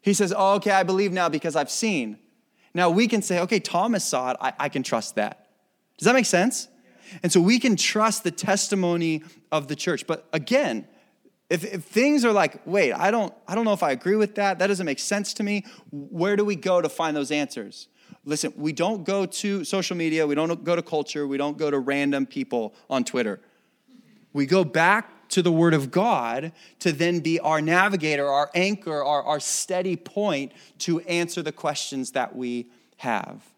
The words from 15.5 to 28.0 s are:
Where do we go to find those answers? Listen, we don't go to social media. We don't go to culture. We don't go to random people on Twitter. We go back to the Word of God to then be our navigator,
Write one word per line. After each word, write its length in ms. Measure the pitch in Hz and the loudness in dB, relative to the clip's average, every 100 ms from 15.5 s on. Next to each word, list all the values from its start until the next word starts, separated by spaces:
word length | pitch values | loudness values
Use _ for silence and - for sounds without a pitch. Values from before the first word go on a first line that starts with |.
| 208 - - - | -4 -6 -20 -16
Where 440 | 143 143 170 185 208 | -14 -12 -2 0 2
do 80 | |
we 120 | 208 185 | 0 0
go 260 | 190 180 | 2 2
to 80 | 160 | 2
find 260 | - 165 151 | -2 -2 -2
those 140 | 139 | -2
answers? 580 | 147 143 - 98 - - _ _ - 139 | -2 -2 -6 -12 -14 -20 _ _ -18 -8
Listen, 280 | 151 160 - | -4 -4 -4
we 140 | 151 | -6
don't 320 | 147 175 214 | -2 -2 -2
go 240 | 165 196 185 | -2 -2 -2
to 360 | - 208 196 | -4 -4 -4
social 320 | 156 196 180 180 | -2 -2 -2 -2
media. 300 | 165 156 151 | -2 0 2
We 80 | |
don't 300 | 143 165 170 | 2 0 -2
go 120 | 147 175 | 0 -2
to 60 | |
culture. 460 | 170 156 143 151 143 | 0 -4 -4 -6 -4
We 100 | 139 | -2
don't 220 | 143 147 | -4 -2
go 100 | 151 | -2
to 80 | 139 | 0
random 480 | 131 139 143 139 135 | 0 0 0 0 -2
people 480 | - 131 120 107 - _ | -4 -4 -4 -4 -10 _
on 140 | 135 | -2
Twitter. 360 | 120 131 110 95 _ _ _ _ _ - _ _ _ | 0 -2 -2 -4 _ _ _ _ _ -20 _ _ _
We 140 | 143 139 | -2 2
go 160 | 185 | 2
back 680 | 165 160 170 208 226 - _ | 2 4 4 4 0 -18 _
to 120 | - | 0
the 100 | 175 | 2
Word 220 | 165 170 | 4 6
of 180 | 160 135 | 4 2
God 600 | - 220 180 120 120 160 - - _ | 0 2 2 0 -4 -6 -12 -20 _
to 120 | 180 | -2
then 300 | 143 170 175 | 0 0 0
be 180 | 156 165 | 0 0
our 220 | - 156 | 2 0
navigator, 680 | 156 175 202 196 | 2 4 4 2